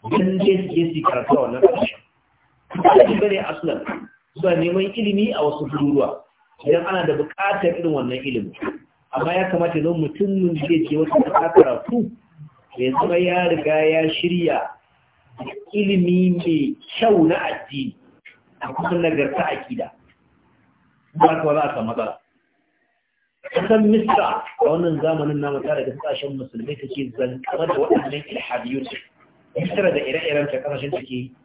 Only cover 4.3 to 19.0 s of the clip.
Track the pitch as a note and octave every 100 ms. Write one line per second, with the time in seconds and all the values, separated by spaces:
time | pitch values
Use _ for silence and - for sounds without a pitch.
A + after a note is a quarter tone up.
4.3 | - F#3 E3 E3+ F#3 F#3+ A3 G#3 G3 A3+
5.3 | - D3 D3 C#3 D3 D3 C#3 C3 - -
6.3 | _ _ _ - E3+ F3 F#3+ E3 D3 D3+
7.3 | - G3 G3 F3+ E3+ E3+ D3 B2 B2+ C3+
8.3 | A#2+ F#2+ - - - _ _ _ C3 D#3
9.3 | F3+ F#3 F3 E3+ E3 D3+ E3 D3 - G3+
10.3 | F#3+ F3+ D#3+ E3+ E3 - D3 D#3 - -
11.3 | - - - C3 A#2+ - A#3+ - - _
12.3 | - - _ _ - B2+ C3+ - F3 F3+
13.3 | F3+ F3 D#3+ D3+ D#3 D#3 D#3+ D#3+ D#3 E3+
14.3 | F3 E3 B2+ - - _ _ _ _ _
15.3 | - - - - G#3 G3 F#3+ F3 F3+ F#3
16.3 | F3 E3+ D#3+ C#3 - - - A3 G3+ D#3+
17.3 | - - - - C#3 C3 - _ _ -
18.3 | _ _ _ D3 C3+ E3+ F3